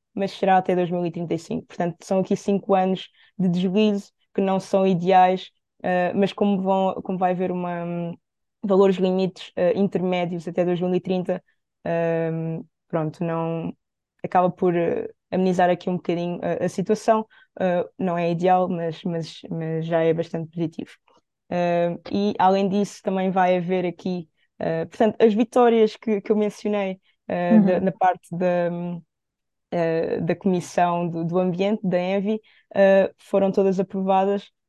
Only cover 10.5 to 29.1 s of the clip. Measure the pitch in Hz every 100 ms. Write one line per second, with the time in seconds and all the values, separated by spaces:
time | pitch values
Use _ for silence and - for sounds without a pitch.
10.5 | 170 180 175 180 180 180 185 180 180 -
11.5 | _ _ _ - 170 165 165 165 165 160
12.5 | 160 165 _ _ 165 156 151 170 165 165
13.5 | 165 170 - _ _ _ _ - 185 180
14.5 | 175 185 170 170 - - - _ 185 185
15.5 | 180 180 180 - 180 - 170 175 175 175
16.5 | 165 180 - 185 214 - 220 220 _ _
17.5 | - 185 180 - - 185 170 170 170 180
18.5 | 185 185 175 165 160 185 165 160 - -
19.5 | 165 160 160 160 170 165 165 165 165 160
20.5 | 170 165 - - - _ _ _ _ -
21.5 | 175 175 175 175 170 - 202 202 - 185
22.5 | 196 196 196 202 - - 190 190 185 180
23.5 | 185 175 185 180 170 190 180 160 _ _
24.5 | - - 165 170 - 220 - 220 208 233
25.5 | - 240 226 214 - - 208 - 214 208
26.5 | 202 208 208 196 190 _ _ - 180 175
27.5 | - 190 180 185 180 185 180 - 170 180
28.5 | 175 175 175 175 175 -